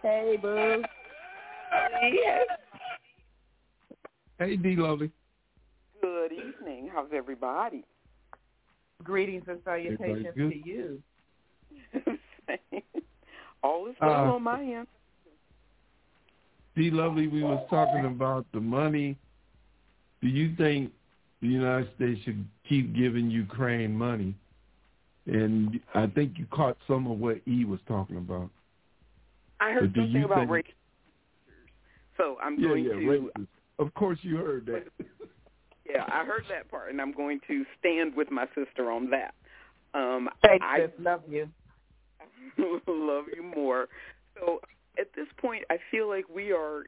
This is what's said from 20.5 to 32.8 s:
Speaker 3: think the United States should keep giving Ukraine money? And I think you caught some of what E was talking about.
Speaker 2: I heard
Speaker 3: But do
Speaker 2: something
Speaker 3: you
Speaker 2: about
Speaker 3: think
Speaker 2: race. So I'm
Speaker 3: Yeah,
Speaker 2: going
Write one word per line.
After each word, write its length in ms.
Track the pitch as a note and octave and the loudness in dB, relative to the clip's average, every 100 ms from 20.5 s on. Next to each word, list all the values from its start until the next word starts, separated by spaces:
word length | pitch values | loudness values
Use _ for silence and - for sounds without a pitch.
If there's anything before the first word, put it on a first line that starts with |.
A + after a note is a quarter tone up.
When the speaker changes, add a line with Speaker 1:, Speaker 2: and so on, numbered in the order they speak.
| E3 | 4
Speaker 3:
think 360 | D#3 C#3+ C3 - _ _ _ _ | 4 4 -2 -8 _ _ _ _
the 80 | A#2+ | 2
United 400 | C3 B2+ B2+ A2+ - | 4 4 2 0 0
States 240 | B2 A2 | 0 0
should 200 | B2 G#2 G2+ _ - | -4 -6 -8 _ 2
keep 260 | C#3+ A#2+ | 2 4
giving 360 | A2 B2+ A#2 A#2 | 2 2 2 2
Ukraine 680 | A2+ G2+ A2+ B2+ A#2+ A2 G#2+ | 0 -2 -2 0 0 0 0
money? 380 | A#2+ A#2 F#2+ G2 _ _ _ _ _ _ _ _ - | 0 0 -2 -6 _ _ _ _ _ _ _ _ 0
And 540 | A2 A2 A2 G#2+ A#2 - | 2 4 4 2 0 -2
I 120 | G#2 G#2+ | 0 2
think 320 | A#2+ C#3+ D#3+ | 2 0 -2
you 80 | - | -6
caught 240 | D3+ C#3 - - | 2 2 0 0
some 200 | C3 B2+ | 0 0
of 100 | A2 | -2
what 220 | A#2 A2 - | -2 -2 0
E 160 | B2 | 0
was 160 | A2 F#2+ - | 2 -2 -2
talking 280 | G#2+ F#2+ F2+ | -2 -2 -6
about. 320 | F2+ F#2 F2+ _ _ _ _ _ _ _ _ _ _ _ | -6 -6 -6 _ _ _ _ _ _ _ _ _ _ _
Speaker 2:
I 120 | G#3+ | 2
heard 200 | B3 G2 | 4 4
Speaker 3:
But 20 | |
do 60 | A#2 | 4
Speaker 2:
something 180 | A3+ F3+ | 4 4
Speaker 3:
you 60 | C#3 | 4
Speaker 2:
about 120 | F#3+ | 4
Speaker 3:
think 100 | B3 | 4
Speaker 2:
race. 140 | E3 - - _ _ _ _ _ _ _ - - _ _ _ _ - | 0 -2 -14 _ _ _ _ _ _ _ -20 -20 _ _ _ _ -2
So 200 | D#3+ B2+ | -2 0
I'm 160 | D3 D3 | -4 0
Speaker 3:
Yeah, 100 | E3 | 2
Speaker 2:
going 160 | C#3 | 2